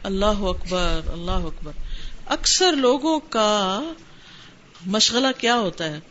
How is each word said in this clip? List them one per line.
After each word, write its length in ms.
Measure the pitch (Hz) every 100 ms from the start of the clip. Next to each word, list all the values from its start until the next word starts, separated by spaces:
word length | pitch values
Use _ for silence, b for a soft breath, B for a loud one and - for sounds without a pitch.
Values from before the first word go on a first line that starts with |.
اللہ 220 | 196 190 202
اکبر، 720 | 208 196 175 170 180 175 165 156
اللہ 180 | 160 175
اکبر۔ 400 | 185 165 - 151 - B B B B -
اکثر 480 | 302 - - 370
لوگوں 460 | 302 254 269 302 320 -
کا 520 | 233 214 208 190 190 311 320 - B B B B B - - 175
مشغلہ 420 | 214 220 233 269 254
کیا 180 | 233 240
ہوتا 300 | 196 - 165
ہے؟ 140 | 151 -